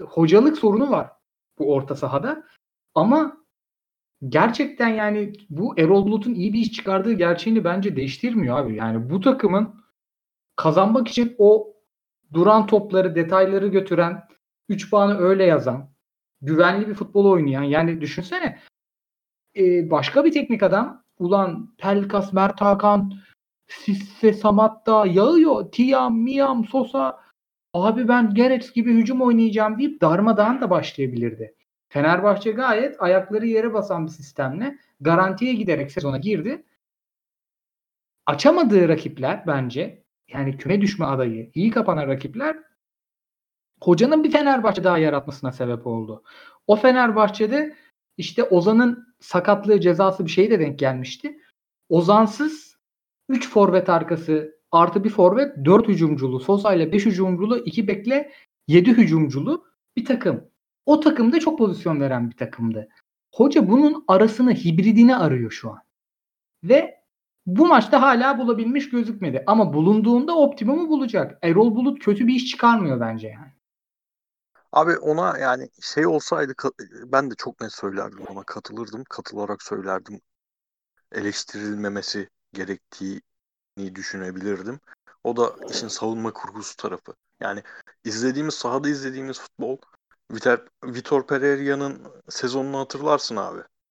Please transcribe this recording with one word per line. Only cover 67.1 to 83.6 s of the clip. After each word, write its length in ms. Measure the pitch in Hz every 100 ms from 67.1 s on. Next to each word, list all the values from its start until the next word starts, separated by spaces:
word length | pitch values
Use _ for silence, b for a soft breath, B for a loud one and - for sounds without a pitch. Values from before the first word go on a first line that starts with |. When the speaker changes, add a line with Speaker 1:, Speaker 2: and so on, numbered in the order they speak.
| _ _ _ -
Speaker 1:
bu 220 | 190 339
maçta 340 | 269 233 285
hala 360 | 269 240 254 262
bulabilmiş 520 | 240 220 226 277 277
gözükmedi. 540 | 240 226 208 165 123 -
Ama 260 | 220 185
bulunduğunda 640 | 143 170 214 214 240 294 339
optimumu 520 | 277 - 220 302 330
bulacak. 500 | 302 262 190 135 -
Erol 340 | 170 170 233 220
Bulut 240 | 262 285
kötü 280 | - 202 240
bir 60 |
iş 180 | 254 -
çıkarmıyor 480 | - 233 226 165 123
bence 280 | 117 110 107
yani. 260 | 107 - _ _ _ _ _ _ _ _ _ _ _ _
Speaker 2:
Abi 260 | - 165 165
ona 400 | 156 156 180 -
yani 320 | 135 127 131 _
şey 260 | - - 165
olsaydı 440 | 156 - 160 143
ka-, 600 | - - - 294 - 127
ben 200 | 135 143
de 40 | 107
çok 240 | - -
net 100 | 110
söylerdim, 520 | - 98 98 101 101 98
ona 140 | 95
katılırdım. 600 | - 107 - 110 107 113 135
Katılarak 520 | - - 104 101 101
söylerdim. 580 | - 98 95 92 - 104 _ _ _ _ _ _ _ _ _
Eleştirilmemesi 1200 | 101 101 101 - 104 104 104 104 101 - 104 95 _ _
gerektiğini 1400 | 98 92 98 _ - 98 98 - _ _ _